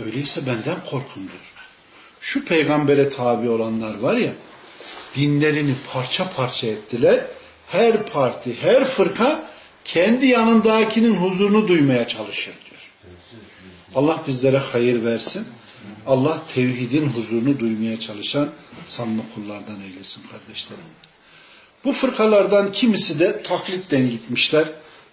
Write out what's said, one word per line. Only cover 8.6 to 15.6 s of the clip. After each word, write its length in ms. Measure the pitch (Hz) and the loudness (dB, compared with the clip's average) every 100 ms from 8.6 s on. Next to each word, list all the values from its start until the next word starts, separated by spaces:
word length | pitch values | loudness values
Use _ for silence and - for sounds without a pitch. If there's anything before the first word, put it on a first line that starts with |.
her 220 | 170 254 | 4 4
fırka 600 | 269 - 175 - 247 320 - - - - | 4 2 0 2 0 0 -6 -18 -20 -20
kendi 420 | - 165 190 254 269 | -4 0 2 4 4
yanındakinin 920 | 233 226 226 220 220 214 233 226 185 | 4 6 4 4 4 2 4 4 4
huzurunu 520 | 185 180 202 220 175 | 2 2 4 4 4
duymaya 400 | 170 139 123 117 | 4 4 2 0
çalışır 460 | 113 101 - 101 - - | -6 -8 -8 -10 -12 -20
diyor. 220 | - - _ 92 90 - 113 101 - 92 87 - | -20 -20 _ -20 -20 -20 -20 -20 -20 -20 -20 -6
Allah 280 | 113 147 156 143 | 0 0 0 -4
bizlere 320 | 123 135 135 | 0 2 2
hayır 460 | 131 120 123 123 | 0 0 2 2
versin. 420 | 113 113 - 190 226 - | 0 -2 -4 -8 -10 -16